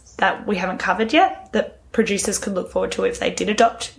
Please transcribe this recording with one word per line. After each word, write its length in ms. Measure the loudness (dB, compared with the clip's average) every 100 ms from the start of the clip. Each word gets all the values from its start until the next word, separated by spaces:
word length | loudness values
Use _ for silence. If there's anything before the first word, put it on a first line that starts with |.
| -18 0
that 280 | 0 0 -4
we 120 | -2
haven't 220 | -4 -2
covered 340 | -2 0 2
yet 400 | 4 4 0 -4
that 220 | -2 -2 -6 -4
producers 440 | 0 0 0 -2 -4
could 160 | -4
look 160 | -4 -2
forward 220 | -2 -2
to 120 | -2 -2
if 140 | -2
they 120 | -4
did 180 | -2 0
adopt 440 | 4 2 2 -12